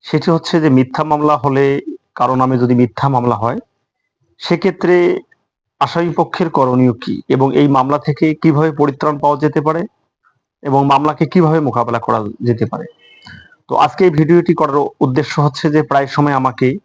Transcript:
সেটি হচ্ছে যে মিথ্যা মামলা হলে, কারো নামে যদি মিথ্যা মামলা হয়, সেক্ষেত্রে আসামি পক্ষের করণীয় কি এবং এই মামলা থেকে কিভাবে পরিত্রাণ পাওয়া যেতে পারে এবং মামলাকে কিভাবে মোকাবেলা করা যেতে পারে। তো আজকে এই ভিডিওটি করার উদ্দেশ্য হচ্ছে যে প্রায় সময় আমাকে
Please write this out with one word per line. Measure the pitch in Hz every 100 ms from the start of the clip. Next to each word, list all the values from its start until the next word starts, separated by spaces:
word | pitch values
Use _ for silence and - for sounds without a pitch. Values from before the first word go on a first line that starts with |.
সেটি | - 151 160
হচ্ছে | 165 - 170
যে | 156
মিথ্যা | 131 131 -
মামলা | 156 151 151 147
হলে, | 143 135 139 143 - - _
কারো | - 123
নামে | 131 131 127
যদি | 123
মিথ্যা | 123 123 - 139
মামলা | 131 123 110
হয়, | 113 170 - _ _ _ _ _ _ _
সেক্ষেত্রে | - 170 190 180 170 180 175 180 - _ _ _ _ _
আসামি | 139 165 170
পক্ষের | 156 160 - 170
করণীয় | 147 131 123 127
কি | 113 - - -
এবং | 135 135 143
এই | 143
মামলা | 135 131 147
থেকে | - 143 160
কিভাবে | 151 165 147 160
পরিত্রাণ | 147 147 139 156 143
পাওয়া | 147 147
যেতে | 147 156
পারে | 151 160 202 _ _ _ _ _ _ _
এবং | 143 139 139
মামলাকে | 147 151 147 151
কিভাবে | 185 160 160
মোকাবেলা | 143 117 117 117
করা | - 113 104 -
যেতে | 120 113 113
পারে। | - - _ _ - - - _ _ _
তো | -
আজকে | 147 -
এই | 185
ভিডিওটি | 147 151 175 170
করার | 165 151 143 139 _
উদ্দেশ্য | 139 127 147 -
হচ্ছে | 147 135 160
যে | 151
প্রায় | 147 143 135
সময় | - 147
আমাকে | 139 131 120 127 156